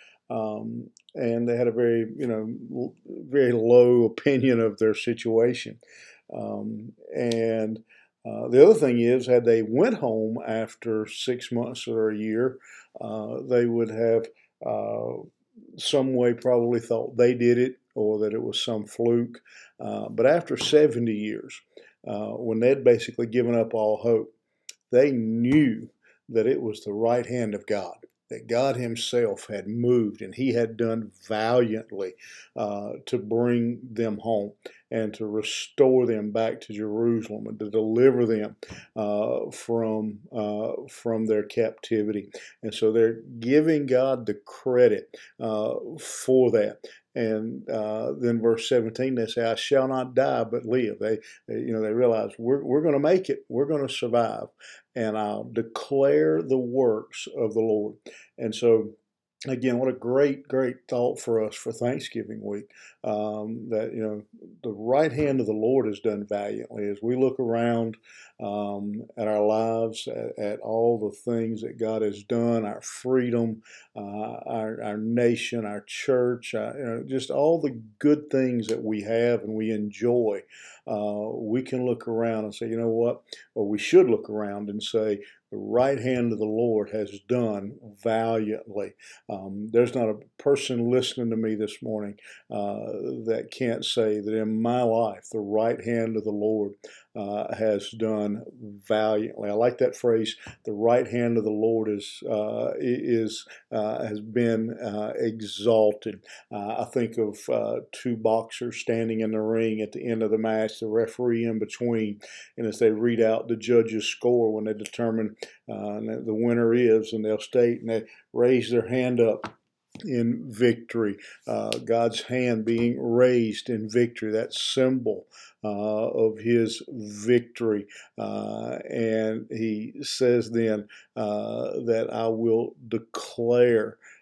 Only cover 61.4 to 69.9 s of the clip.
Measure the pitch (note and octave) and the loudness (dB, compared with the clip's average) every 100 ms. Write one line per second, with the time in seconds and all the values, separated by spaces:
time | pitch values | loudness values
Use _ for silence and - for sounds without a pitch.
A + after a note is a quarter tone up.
61.4 | G#2+ - A#2 A2+ A#2+ C#3 - A#2 G2+ A2 | 0 -6 -10 -4 -2 -4 -6 -8 -8 -10
62.4 | G#2 G2+ G#2 - - _ - G#2+ G#2+ G#2+ | -8 -8 -10 -20 -20 _ -4 -4 -4 -6
63.4 | G#2+ A#2 A#2+ A2 A2+ A#2 G#2+ G#2 - - | -8 -10 -4 -4 -4 -6 -6 -8 -12 -20
64.4 | F2+ - A#2+ G#2 A2 C3+ D#3+ B2+ D3 C3+ | -20 -12 -10 -6 0 2 2 0 0 0
65.4 | G#2+ G#2+ A2+ C3+ A2 G2+ A2+ G#2 G#2 G2+ | 0 0 2 2 0 -2 -2 -2 -2 -4
66.4 | G#2 G#2+ A#2 A#2 G2+ G2+ A2+ B2 C3 C3 | -4 -8 -10 -8 -6 -4 -2 2 2 0
67.4 | A#2+ A#2 A#2 A#2 A2+ A2 _ - - - | -2 0 0 0 -2 -6 _ -20 -20 -10
68.4 | G2+ G#2 G2+ G2+ G#2 G#2 - - G#2+ G#2+ | -6 -4 -6 -6 -8 -8 -10 -6 -2 2
69.4 | G#2 A2 A2+ A2+ A2+ | 4 4 2 0 -2